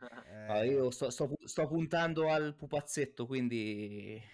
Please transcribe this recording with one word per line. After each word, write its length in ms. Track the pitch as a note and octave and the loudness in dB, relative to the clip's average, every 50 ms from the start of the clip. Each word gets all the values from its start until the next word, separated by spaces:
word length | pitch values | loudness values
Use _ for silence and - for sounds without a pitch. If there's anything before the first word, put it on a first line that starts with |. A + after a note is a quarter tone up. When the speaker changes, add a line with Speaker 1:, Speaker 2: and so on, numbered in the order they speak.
| B2 B2 A#2 B2 - | -18 -16 -14 -16 -16
Speaker 1:
Eh. 180 | - F#2+ G#2+ G#2+ | -14 -14 -10 -4
Speaker 2:
no, 140 | G#2+ G#2 G#2+ A2+ | 0 2 2 4
io 280 | B2+ C#3 C#3 C3 B2+ | 4 4 4 4 2
sto, 180 | B2 - C#3+ B2 | 0 0 -2 -2
sto 180 | B2 - D3+ | 0 -2 -2
pu-, 200 | C3 D3 - - | -2 -2 -6 -8
sto 200 | - - - D#3 | -4 -2 0 0
puntando 640 | C#3 D#3+ E3 E3 D#3+ F3 E3 E3+ E3 D#3+ D#3+ D#3+ D#3 | 2 2 0 2 2 2 2 2 2 2 2 4 4
al 260 | D#3 D#3 D3+ D3+ D3 | 4 4 2 0 -4
pupazzetto, 720 | - D#3 D3 - D3 - - - - C#3 C#3 - - A#2+ | -6 -6 -4 -2 -2 -2 -2 0 0 0 0 -2 -6 -4
quindi 960 | A2+ C3+ C3 B2 A#2+ A#2+ A2+ G#2+ G#2+ G#2+ G#2 G#2+ G2+ G#2 G#2 G#2 G#2 G#2+ A2 G#2+ - | -2 0 2 2 2 2 2 0 0 -2 -2 -4 -6 -6 -8 -8 -10 -10 -12 -14 -16